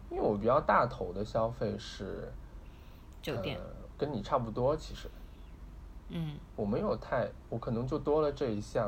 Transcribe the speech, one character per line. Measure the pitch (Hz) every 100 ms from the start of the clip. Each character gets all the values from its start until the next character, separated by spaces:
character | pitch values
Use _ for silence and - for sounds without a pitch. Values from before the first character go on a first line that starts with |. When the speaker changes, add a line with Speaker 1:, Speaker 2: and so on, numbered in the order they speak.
| -
Speaker 1:
因 | 349
为 |
我 | 147 104
比 |
较 | 110 139
大 | 151 180 127
头 | - 90
的 | 92
消 | 107 117 113
费 | 120 110 101
是， | - - 95 92 - - - - - - - - - -
Speaker 2:
酒 | - 113
店。 | 98 131
Speaker 1:
呃， | - - - -
跟 | 143
你 | 120
差 | 98 139
不 | 113
多， | 107 127 156
其 | -
实。 | - - - - - - - - - - - -
Speaker 2:
嗯。 | 175 160 147 - -
Speaker 1:
我 | 101
没 | -
有 | 208 113
太， | - 131 104 - -
我 | 117
可 | 135
能 | 113 127
就 | 147
多 | 139 151
了 | 151
这 | 139 135
一 | 104
项 | 107 -